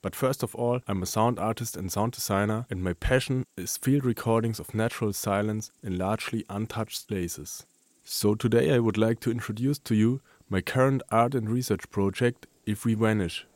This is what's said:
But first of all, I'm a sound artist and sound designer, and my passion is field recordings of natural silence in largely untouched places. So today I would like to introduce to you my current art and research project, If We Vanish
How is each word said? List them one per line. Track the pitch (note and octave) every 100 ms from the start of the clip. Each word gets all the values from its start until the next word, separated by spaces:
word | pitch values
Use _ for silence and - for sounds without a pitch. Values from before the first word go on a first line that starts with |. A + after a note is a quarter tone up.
But | C#3+
first | - C3 C3+
of | A#2+
all, | - A#2+ B2 -
I'm | G2
a | F#2+
sound | A2 A2+ A2+
artist | G#2 A2+ A#2 -
and | F#2
sound | G2+ A2
designer, | - - G2 G#2 A2 A#2+
and | F#2
my | F2+
passion | F2 - B2+ - C3 B2 -
is | - -
field | - C#3+ C3
recordings | A2+ A#2 A2+ A2+ A2
of | D#2
natural | G#2+ A2+ - G#2+
silence | G2+ - G2 G#2+ G#2+ - _
in | G#2+ F2+
largely | F#2 A2 - A2+ -
untouched | G2+ A2 - G#2+ - -
places. | G2 F2 - D2+ - - _ _ _
So | - - G#2
today | G#2+ A2+ A#2 C3+
I | C3
would | A2+ G2+
like | A2 A#2
to | B2+
introduce | A#2 G#2+ A2 B2+ C#3+
to | -
you | A2 A2 C3+ _ _ _
my | F#2+
current | - C3 C3 C3+ -
art | A2+ A#2+
and | B2+ A2
research | A#2+ B2+ G2+ -
project, | - G2 - B2 - - _
If | - G#2 A#2
We |
Vanish | G#2+ A2 G#2+ F2 - -